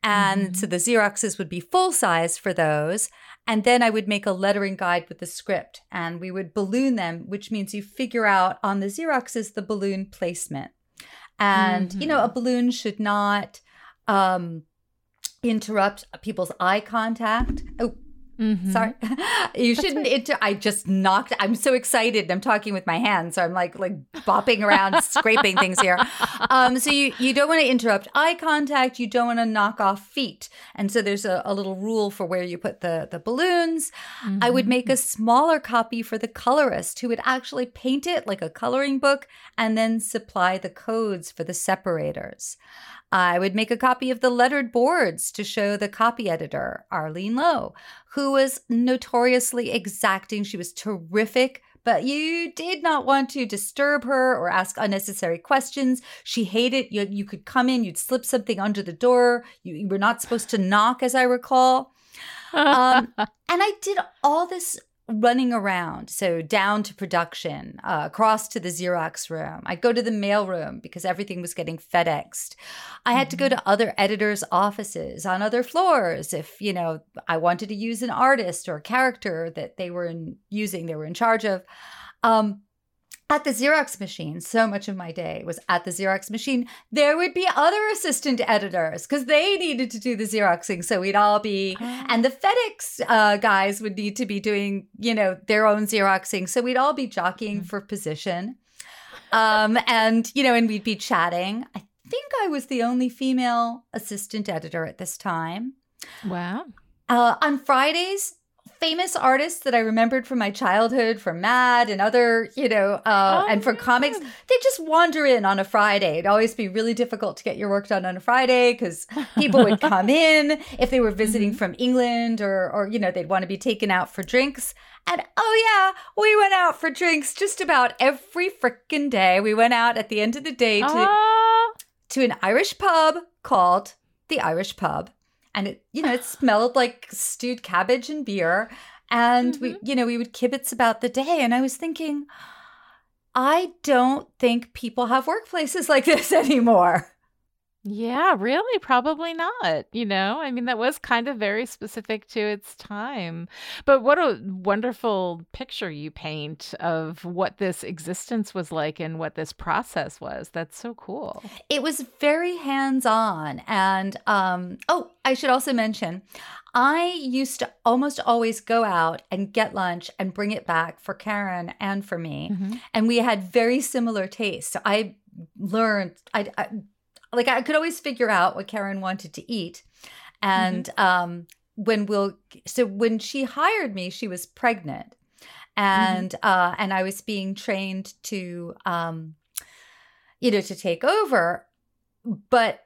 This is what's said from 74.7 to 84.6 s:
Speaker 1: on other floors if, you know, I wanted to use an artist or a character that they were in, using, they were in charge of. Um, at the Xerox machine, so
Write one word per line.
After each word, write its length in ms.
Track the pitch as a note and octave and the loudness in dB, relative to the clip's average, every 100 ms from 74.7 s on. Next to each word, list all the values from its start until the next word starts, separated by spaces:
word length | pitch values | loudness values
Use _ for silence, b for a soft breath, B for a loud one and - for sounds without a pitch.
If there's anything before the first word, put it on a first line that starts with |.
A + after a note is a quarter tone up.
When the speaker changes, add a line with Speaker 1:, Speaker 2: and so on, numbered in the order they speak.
| G3+ G3+ E3+ D3 - F#3+ | -2 -10 -10 -10 -8 -4
Speaker 1:
on 160 | F#3 | -2
other 220 | G#3 A#3 | 0 -2
floors 680 | B3 E4 F#4 D4+ F#3 D3 D3 | -2 0 4 4 2 -4 -6
if, 300 | D#3+ D3+ - | -8 -10 -8
you 100 | G3+ | -6
know, 280 | F3+ E3 D#3+ _ - - | -2 -4 -6 _ -20 -4
I 120 | E3 | 0
wanted 320 | E3+ F3 G#3 | 0 0 -4
to 40 | |
use 280 | G#3 A3+ A3+ | -8 -6 -6
an 80 | A#3+ | -6
artist 580 | - C4 C4+ F#3+ F3 - | 2 4 4 0 -6 -8
or 80 | D3+ | -10
a 40 | |
character 720 | D3+ A#3+ C4 B3 G#3 E3 E3 E3 | -2 0 0 0 -6 -4 -6 -8
that 220 | D3 _ | -12 _
they 120 | F3+ | -8
were 160 | F3 E3+ | -6 -6
in, 300 | E3 E3 - _ | -8 -12 -14 _
using, 380 | G#3 G#3+ G3 E3 | -6 -4 -6 -8
they 80 | |
were 120 | D#3 D#3 | -8 -8
in 80 | |
charge 300 | F3 A#3 A3+ | -2 2 2
of. 200 | A3 F#3+ - B B B B B | 0 -4 -6 B B B B B
Um, 380 | A#3 A3+ G#3+ G3+ _ _ _ _ _ - _ | 2 4 2 -4 _ _ _ _ _ -20 _
at 120 | D4+ | 0
the 60 | D4+ | 0
Xerox 500 | A3 C4+ D#4 C#4+ - | 0 4 4 2 -6
machine, 400 | F#3+ - D#3 E3 | -12 -10 -10 -10
so 260 | E3 A3+ | -4 2